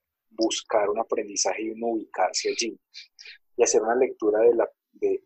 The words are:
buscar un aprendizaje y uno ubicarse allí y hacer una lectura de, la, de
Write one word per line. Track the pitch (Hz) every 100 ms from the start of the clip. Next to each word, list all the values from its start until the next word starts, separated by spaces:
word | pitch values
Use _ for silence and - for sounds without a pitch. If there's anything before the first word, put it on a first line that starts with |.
| _ _ _
buscar | - 117 - - 110 101
un | 107
aprendizaje | 110 - 104 101 98 95
y | 113
uno | 110 117
ubicarse | 113 - - 185 - 208
allí | - 220 196 _ - - _ - - _ -
y |
hacer | 110 113
una | 110 123
lectura | 127 - 107 104
de, | 117 117
la, | 104 - _
de | _ 101 95